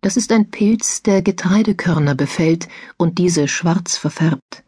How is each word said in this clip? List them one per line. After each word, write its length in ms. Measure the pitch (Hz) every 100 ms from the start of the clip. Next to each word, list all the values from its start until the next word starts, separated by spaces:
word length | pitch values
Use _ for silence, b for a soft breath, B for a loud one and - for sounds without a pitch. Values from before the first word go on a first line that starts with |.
Das 160 | 196 247
ist 140 | -
ein 180 | 226 208
Pilz, 540 | - 208 226 - -
der 180 | - 196
Getreidekörner 920 | 190 185 180 202 214 196 170 156 147 139
befällt 540 | 147 - 160 165 - B B B
und 220 | 170 170
diese 280 | 180 170 143
schwarz 500 | - 165 165 175 -
verfärbt. 640 | 180 - 160 - _ -